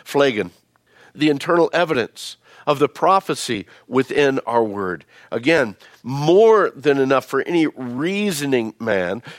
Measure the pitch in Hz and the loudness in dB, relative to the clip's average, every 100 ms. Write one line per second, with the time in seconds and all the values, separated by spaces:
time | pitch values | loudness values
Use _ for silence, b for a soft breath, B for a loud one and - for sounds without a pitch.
0 | - 143 139 107 87 - _ _ _ b | -4 0 2 0 -6 -10 _ _ _ b
1 | b - 151 143 - 170 165 160 170 135 | b -4 -2 -2 0 2 2 2 0 -2
2 | 104 - - - b b - 139 143 - | -4 -8 -16 -18 b b -4 0 0 0
3 | 160 190 - 143 - 110 90 b - 127 | 2 2 0 -6 -6 -8 -8 b -4 -2
4 | 131 147 139 135 - 117 110 101 95 85 | 0 2 2 0 0 0 0 -2 -6 -6
5 | - b b 117 123 160 117 95 b b | -12 b b -6 0 0 0 -6 b b
6 | 117 139 151 185 226 220 156 143 143 139 | -12 -4 2 6 6 6 2 -2 0 2
7 | 135 135 - 135 - 170 151 - 127 123 | 2 0 0 -4 -2 0 0 -4 -10 -6
8 | 165 202 208 147 143 127 110 - 113 98 | -4 -2 -4 -4 0 0 -2 -6 -4 -2
9 | 90 107 B | -2 -6 B